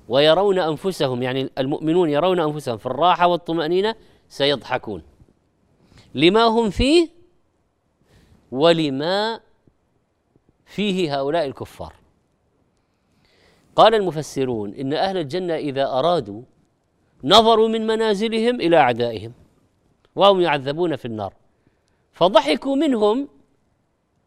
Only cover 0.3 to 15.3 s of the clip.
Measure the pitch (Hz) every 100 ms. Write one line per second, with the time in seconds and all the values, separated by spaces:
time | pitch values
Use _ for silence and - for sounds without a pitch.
0.3 | 165 202 185 160 147 190 175 143 123 123
1.3 | 135 135 - 135 151 156 170 170 143 180
2.3 | 180 151 151 135 110 127 123 170 170 175
3.3 | 170 - 165 156 180 208 226 _ _ _
4.3 | - 143 135 - 127 - 92 - _ _
5.3 | _ _ _ _ _ _ - _ 123 165
6.3 | 214 233 220 220 - 254 339 330 _ _
7.3 | _ _ _ _ _ _ _ _ _ _
8.3 | _ - - 165 170 151 135 156 196 220
9.3 | 226 _ _ _ _ _ _ _ _ _
10.3 | _ _ _ _ - 208 185 165 139 139
11.3 | 165 143 - 107 - 80 - _ _ _
12.3 | _ _ _ _ _ _ _ _ _ _
13.3 | _ _ _ _ - 196 226 185 156 143
14.3 | - 131 113 104 - 135 151 190 190 143